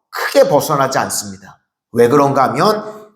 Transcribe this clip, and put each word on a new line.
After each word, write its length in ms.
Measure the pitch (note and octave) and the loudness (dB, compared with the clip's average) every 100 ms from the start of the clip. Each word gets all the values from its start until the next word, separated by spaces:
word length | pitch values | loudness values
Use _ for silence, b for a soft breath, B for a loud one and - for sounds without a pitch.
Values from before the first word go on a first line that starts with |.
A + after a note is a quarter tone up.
| _ | _
크게 380 | - - C#4 - | -10 0 2 4
벗어나지 500 | C#3+ - C#3 C3+ C3+ | 2 0 -2 -2 -2
않습니다. 640 | G2+ - G#2 F#2+ F#2+ - _ _ _ | -4 -6 -10 -14 -20 -20 _ _ _
왜 160 | A#2+ A#2+ | 2 4
그런가 360 | C#3+ C#3 C3 | 4 2 0
하면 680 | B2 B2+ G3+ G#3+ - - - | 0 0 0 -2 -6 -16 -20